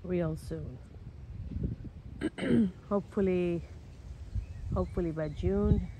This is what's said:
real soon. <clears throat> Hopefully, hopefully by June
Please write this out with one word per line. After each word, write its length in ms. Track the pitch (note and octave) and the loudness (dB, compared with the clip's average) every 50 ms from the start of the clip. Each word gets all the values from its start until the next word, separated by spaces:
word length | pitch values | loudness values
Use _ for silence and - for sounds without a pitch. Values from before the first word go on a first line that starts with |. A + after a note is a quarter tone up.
| - | -2
real 320 | F3 F3+ F3 E3+ D#3+ D#3 | 0 2 2 2 2 0
soon. 420 | D3+ - - E3 D#3+ D3+ - B2+ B2+ - - - - - - - - - - - - - - - - - - - - - - - - - - - - - D#4+ - - | -2 -4 -6 -6 -6 -6 -8 -10 -12 -14 -14 -14 -14 -14 -12 -12 -12 -12 -10 -10 -8 -8 -6 -4 -2 0 0 -2 -4 -8 -10 -10 -12 -14 -12 -8 -2 -4 -2 -2 -2
<clears throat> 340 | - C4+ A#3+ A#3 A3 F#3 - - - - | 2 4 6 6 6 4 2 -6 -2 0
Hopefully, 760 | G3+ G3+ - - - G#3+ G3 F#3 F#3 F3+ F3 F3 E3+ E3 D#3 - - - - - - - - - - - - - - - - - - - - - | 0 0 0 0 0 2 4 4 4 4 4 2 2 0 -2 -8 -12 -14 -14 -14 -16 -14 -12 -12 -12 -10 -10 -4 -4 -4 -4 -4 -10 -8 -4 0
hopefully 380 | - F#3 F3+ - - F#3+ F3+ E3 | 2 2 0 2 0 0 0 0
by 180 | D#3 D#3+ D#3 D3+ | 0 0 -2 -2
June 580 | D3 - - F3+ G3 G3+ G#3 G#3+ G3+ G3 F3+ - - | -2 2 2 4 4 6 6 6 6 6 4 -2 -8